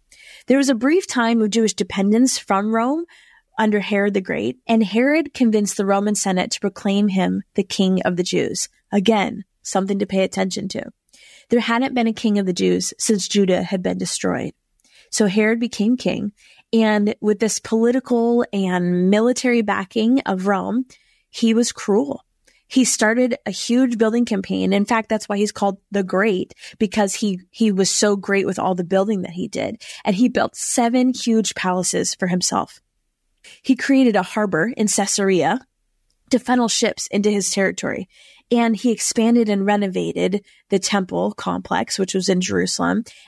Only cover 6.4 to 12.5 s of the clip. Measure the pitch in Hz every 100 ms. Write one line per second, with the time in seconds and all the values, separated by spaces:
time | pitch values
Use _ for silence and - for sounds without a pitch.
6.4 | - - 202 - 202 196 208 190 180 190
7.4 | - - 190 - 190 185 - 180 180 175
8.4 | - - - _ - 208 190 220 180 202
9.4 | - _ - 190 190 202 202 190 185 -
10.4 | 190 - 190 - - _ _ _ - -
11.4 | - 233 226 233 262 254 226 214 226 202
12.4 | 190